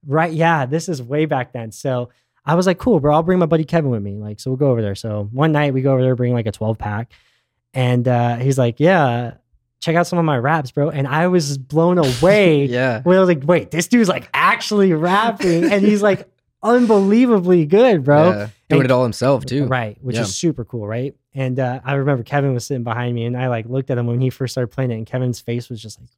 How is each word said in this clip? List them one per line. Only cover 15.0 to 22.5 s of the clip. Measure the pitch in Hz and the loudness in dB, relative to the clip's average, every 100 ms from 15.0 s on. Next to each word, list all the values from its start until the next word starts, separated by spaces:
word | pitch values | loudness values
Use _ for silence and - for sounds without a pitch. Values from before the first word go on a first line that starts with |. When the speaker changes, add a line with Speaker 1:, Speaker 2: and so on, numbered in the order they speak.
| 175 196 233 208 190 165 294 | 2 2 0 0 0 2 2
Speaker 1:
And | 202 | 2
he's, | 202 208 | 2 4
like, | 208 190 - _ _ | 2 0 -6 _ _
Speaker 2:
<laughs> | _ | _
Speaker 1:
unbelievably | 208 247 233 208 196 226 247 214 175 180 147 | 0 2 4 4 4 4 4 2 4 2 4
good, | 196 254 180 | 4 6 4
bro. | 131 147 170 | 4 6 4
Speaker 2:
Yeah. | 104 107 _ _ | 2 -6 _ _
Doing | 143 | 2
Speaker 1:
And | |
Speaker 2:
it | 127 | 4
all | 127 | 2
himself, | 127 - 127 135 127 | 2 0 0 0 -2
too. | 131 131 | -4 -2
Speaker 1:
Right. | 127 110 104 | -2 -4 -10
Which | 131 113 | -6 -4
Speaker 2:
Yeah. | |
Speaker 1:
is | 104 - | -4 -2
super | 170 135 | -4 -4
cool. | 110 120 104 | -10 -10 -6
Right. | 113 139 - _ | -6 -8 -12 _
And, | 139 131 127 | -6 -4 -2
uh, | 127 131 | -4 -4
I | 131 | -4
remember | 139 139 135 | -2 0 -2
Kevin | 110 143 139 | -2 -2 0